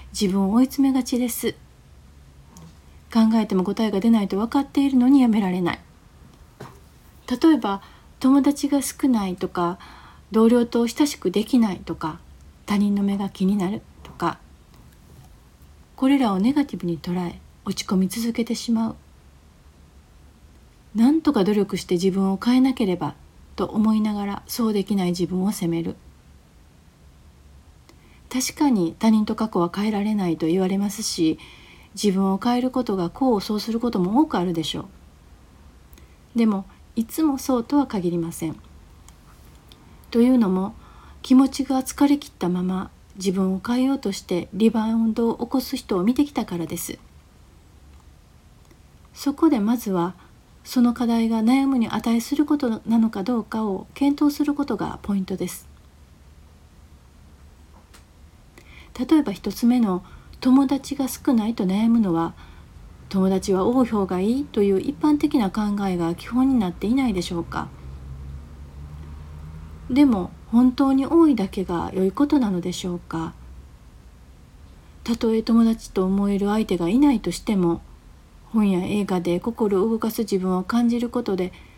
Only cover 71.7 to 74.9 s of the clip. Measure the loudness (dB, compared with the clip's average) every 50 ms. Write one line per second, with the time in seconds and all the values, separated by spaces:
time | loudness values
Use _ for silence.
71.7 | -4 -4 -4 -4 -2 0 0 0 0 0 0 2 2 2 2 2 0 -2 -4 -4
72.7 | -6 -6 -6 -6 -6 -8 -8 -8 -8 -6 -6 -8 -10 -14 -20 -20 -20 -20 -20 -20
73.7 | -20 -20 -20 -20 -20 -20 -20 -20 -20 -20 -20 -20 -20 -20 -20 -20 -20 -20 -20 -20
74.7 | -20 -20 -20 -20